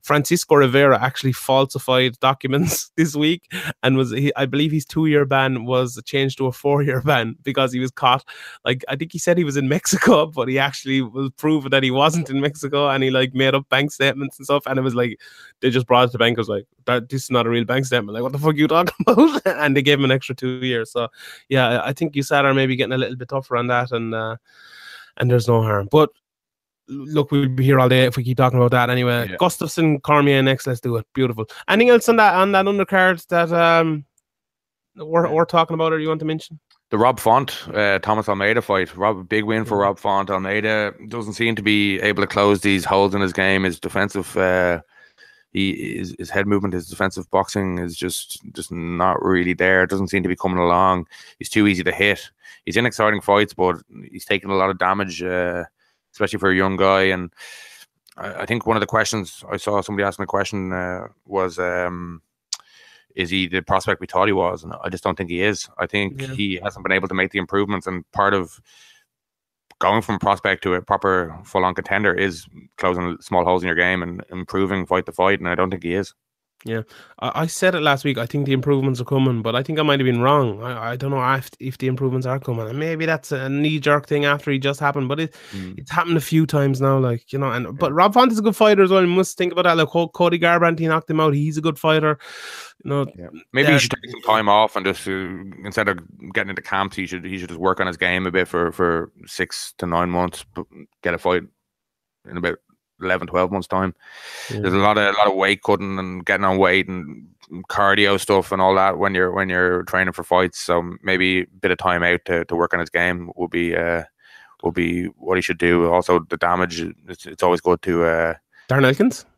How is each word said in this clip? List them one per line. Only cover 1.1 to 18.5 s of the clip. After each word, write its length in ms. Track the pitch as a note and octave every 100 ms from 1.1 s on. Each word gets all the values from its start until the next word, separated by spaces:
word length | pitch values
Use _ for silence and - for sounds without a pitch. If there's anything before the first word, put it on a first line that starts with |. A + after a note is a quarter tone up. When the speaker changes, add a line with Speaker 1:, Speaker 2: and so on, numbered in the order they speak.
| - C3+
Speaker 1:
falsified 840 | B2+ - C3+ C3+ C3+ - B2+ B2+ A#2
documents 720 | C3 C3+ C3 C3+ E3+ - -
<laughs> 40 | -
this 180 | D#3+ D3
week, 380 | D3+ F3 _ F#3 - -
and 120 | B2+ C3
was, 160 | C3
he, 220 | A2+ C#3+ -
I 120 | C3+
believe 260 | C#3+ D#3
his 120 | D#3 -
two-year 380 | - D#3 D3
ban 400 | C#3 C3+ C3 B2+
was 380 | A#2 B2+ B2+ B2
changed 360 | - C#3 C3+ -
to 80 | C3
a 40 |
four-year 500 | B2 C#3+ C#3+ C#3+ C3
<laughs> 40 | C3+
ban 320 | C#3 A2+ B2
because 280 | - C#3 C3
he 80 | B2+
was 100 | B2+
caught. 340 | - C3 B2+ - - - - -
Like, 180 | B2+ -
I 80 | C#3
think 160 | E3
he 60 | E3+
said 180 | - F3
he 60 |
was 140 | D#3+ C#3
in 120 | C3
Mexico, 560 | D#3 - F#3+ - F#3 D#3+
<laughs> 100 | D3+
but 120 | B2
he 100 | C3
actually 420 | C#3 C3+ C3+ C3+
was 260 | B2 B2 C3+ -
proven 320 | D3+ D#3 C3+
that 140 | C3+
he 80 | C3
wasn't 400 | B2+ D3+ E3 C#3+
in 100 | C3+
Mexico, 480 | C#3+ D3 C#3+ C#3+ C#3+
and 140 | C3+
he, 80 | C3
like, 220 | C3 C3 B2+
made 180 | C3+
up 160 | C3+ C#3
bank 220 | C3 D3
statements 480 | - C#3 C3+ C#3 -
and 60 | C3+
stuff, 180 | C#3+ C3+
and 140 | C3+
it 20 |
was 140 | C3 A#2+
like, 240 | B2 G#2 - - - _
they 80 | C3
just 160 | B2 B2
brought 200 | B2 B2
it 20 |
to 40 |
the 40 | A#2
bank, 200 | A#2 A#2
was 120 | A2
like, 160 | G#2 G2+ _ -
"That, 240 | B2 A#2+
this 160 | C3+ -
is 40 |
not 140 | B2+ A#2
a 40 |
real 140 | A#2
bank 220 | A2 B2+ C3
statement. 300 | B2 G#2 G#2+
Like, 80 |
what 80 | B2+
the 80 | C#3
fuck 160 | D3+